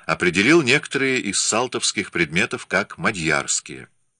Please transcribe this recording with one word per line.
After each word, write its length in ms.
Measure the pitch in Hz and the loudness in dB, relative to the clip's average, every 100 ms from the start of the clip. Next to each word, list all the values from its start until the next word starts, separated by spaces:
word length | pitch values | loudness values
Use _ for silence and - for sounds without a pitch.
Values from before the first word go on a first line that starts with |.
| - | -4
определил 560 | 80 90 85 104 170 | 0 2 4 4 4
некоторые 580 | 127 143 - 139 135 127 | 4 2 0 -2 0 -2
из 200 | - - | -2 -2
салтовских 680 | - 107 127 120 - - 95 | 0 0 -2 -2 -4 -4 -4
предметов 560 | - 82 82 113 - - | -2 0 0 -2 -4 -2
как 320 | 90 104 - | -2 -2 -4
мадьярские. 880 | 87 101 80 71 67 - - 67 62 _ _ | -4 -2 0 0 0 -4 -6 -14 -18 _ _